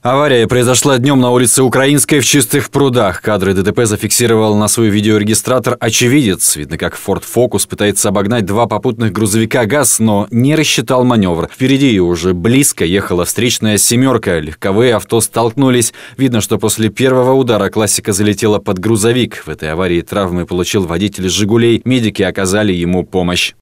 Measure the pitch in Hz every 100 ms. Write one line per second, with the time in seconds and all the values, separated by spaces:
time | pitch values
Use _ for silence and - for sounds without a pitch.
0 | 120 135 147 127 110 123 120 127 143 131
1 | 131 139 123 123 123 - 131 131 139 147
2 | 117 151 117 143 127 143 - 139 139 123
3 | 101 87 - 104 98 95 95 104 117 104
4 | 107 - 117 113 110 104 107 - 113 101
5 | 104 107 104 110 - 127 117 - 120 113
6 | 123 139 120 87 - - 71 80 87 -
7 | - 90 - - 123 101 - 92 104 98
8 | 104 98 101 120 95 101 117 107 131 113
9 | 113 92 110 107 110 135 113 143 127 -
10 | 113 104 104 117 131 156 147 - 120 127
11 | 123 120 92 82 82 - 131 135 139 104
12 | 87 87 87 90 92 127 143 - 85 98
13 | 95 87 87 - 120 - 110 101 - 120
14 | 135 120 104 85 76 - 101 98 123 107
15 | - 113 - - 117 113 135 123 110 -
16 | - - 131 120 - 110 107 104 110 101
17 | 131 131 127 135 127 107 98 - 107 -
18 | 113 95 104 101 110 104 - 95 107 110
19 | 110 123 113 - - 76 76 80 92 85
20 | 80 101 95 90 85 90 90 107 87 85
21 | 101 95 92 85 101 117 117 113 117 127
22 | 110 98 92 90 95 101 107 87 87 90
23 | 85 92 87 90 - -